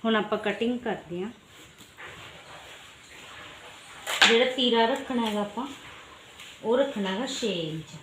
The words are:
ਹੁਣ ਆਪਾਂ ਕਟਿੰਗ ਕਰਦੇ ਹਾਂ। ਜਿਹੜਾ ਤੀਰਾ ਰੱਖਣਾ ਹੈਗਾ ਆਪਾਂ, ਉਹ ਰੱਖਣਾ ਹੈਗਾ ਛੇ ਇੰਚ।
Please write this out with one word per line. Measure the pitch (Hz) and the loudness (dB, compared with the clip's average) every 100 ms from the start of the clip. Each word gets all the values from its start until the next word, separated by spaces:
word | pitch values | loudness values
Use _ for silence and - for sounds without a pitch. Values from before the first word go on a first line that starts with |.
| 226 | 2
ਹੁਣ | 220 | 2
ਆਪਾਂ | 202 208 | 2 -2
ਕਟਿੰਗ | 208 202 233 247 | -2 0 0 0
ਕਰਦੇ | 233 180 156 175 | -2 -4 -6 -6
ਹਾਂ। | 202 - - - - - - - - - - - - - - - - - - - - - - - - - - - - - - | -6 -10 -20 -20 -20 -20 -20 -18 -16 -16 -16 -18 -18 -18 -18 -18 -20 -20 -20 -18 -16 -16 -16 -16 -18 -20 -18 -12 -6 6 8
ਜਿਹੜਾ | 226 254 269 | 8 4 4
ਤੀਰਾ | 247 226 226 | 4 6 6
ਰੱਖਣਾ | 277 - 247 226 | 4 0 0 0
ਹੈਗਾ | 208 | 0
ਆਪਾਂ, | 208 - 285 - - - - - - - - - | -2 -4 -8 -8 -16 -18 -18 -20 -20 -18 -18 -8
ਉਹ | 220 254 | 2 4
ਰੱਖਣਾ | 277 214 196 | 4 0 -2
ਹੈਗਾ | 190 262 | 0 -2
ਛੇ | - 226 | -2 -2
ਇੰਚ। | 180 160 160 156 156 | -2 -4 -6 -10 -16